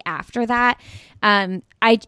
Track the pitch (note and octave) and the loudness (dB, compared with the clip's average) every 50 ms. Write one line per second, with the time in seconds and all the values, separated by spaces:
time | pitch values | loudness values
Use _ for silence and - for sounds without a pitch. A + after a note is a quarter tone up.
0 | - F3 D#3+ D3 - - - A#3+ A#3+ A3+ B3 A#3+ B3 B3 B3 - - - - - | -8 -10 -10 -10 -10 -10 -6 -6 -4 -2 -2 0 0 0 -2 -4 -8 -20 -20 -20
1 | - - _ - - G#3+ G#3 G3+ G3 F#3 F#3 F#3 - _ _ - - A3+ A3+ G#3+ | -20 -20 _ -2 0 2 2 2 0 -2 -6 -10 -12 _ _ 0 2 2 2 2
2 | - | 2